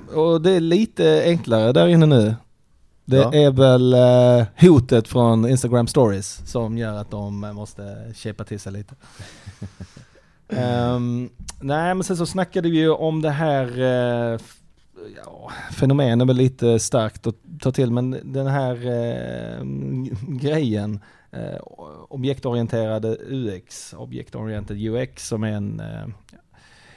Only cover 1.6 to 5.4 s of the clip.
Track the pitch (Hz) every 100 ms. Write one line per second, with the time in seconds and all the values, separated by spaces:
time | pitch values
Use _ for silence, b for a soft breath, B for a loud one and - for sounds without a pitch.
1.6 | 110 139 175 170 156 135 107 110 _ _
2.6 | _ _ _ _ - 131 127 147 147 131
3.6 | 135 127 127 127 123 123 123 123 113 -
4.6 | 175 151 123 117 - 123 120 113